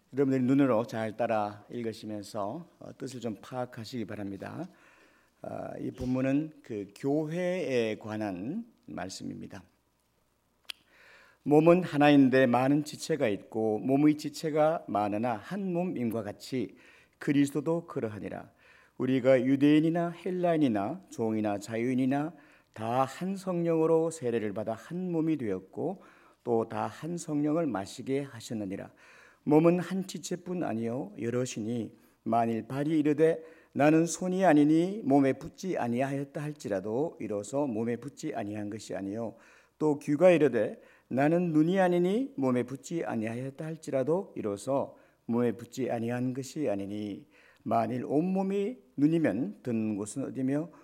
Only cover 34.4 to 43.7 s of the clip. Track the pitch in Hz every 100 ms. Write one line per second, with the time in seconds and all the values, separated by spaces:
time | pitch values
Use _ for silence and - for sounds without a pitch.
34.4 | 185 151 147 160 180 208 135 139 135 131
35.4 | 160 - 190 160 120 120 135 139 143 165
36.4 | 147 151 120 98 101 117 165 - 110 104
37.4 | 104 139 147 107 117 117 131 - 156 127
38.4 | 104 107 104 104 - 95 98 107 113 -
39.4 | - - _ _ 151 147 - 147 185 165
40.4 | 143 113 104 220 - - _ 120 147 170
41.4 | 180 151 160 190 180 175 175 214 269 -
42.4 | 131 123 120 135 - 165 - 117 110 117
43.4 | 135 - 160